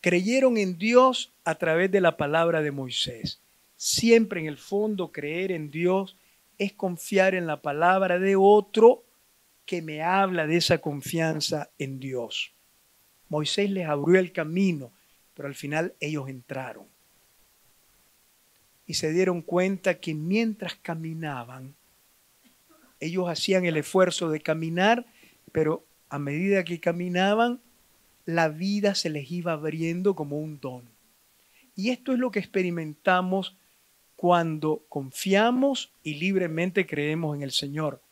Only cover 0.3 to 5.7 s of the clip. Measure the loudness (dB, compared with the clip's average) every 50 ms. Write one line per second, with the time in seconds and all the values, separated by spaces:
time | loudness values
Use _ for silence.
0.3 | 2 4 4 4 4 2 0 -2 -4 -4 -2 6 6 6 6 6 2 -2 -8 -10
1.3 | _ _ _ -4 -4 -2 0 0 2 2 2 2 2 4 4 4 2 2 -4 0
2.3 | 2 2 2 2 2 0 0 -2 -4 -6 -8 -8 -6 -6 -6 -6 -8 -10 -10 -10
3.3 | -10 _ _ _ _ _ _ _ _ _ -6 -4 -2 0 6 6 8 6 6 4
4.3 | -2 -6 -6 -6 -8 -10 -10 -4 -2 -2 -2 -2 -2 -4 -6 -8 -8 -10 -8 -6
5.3 | -6 -6 -4 -4 -4 -6 -6 -8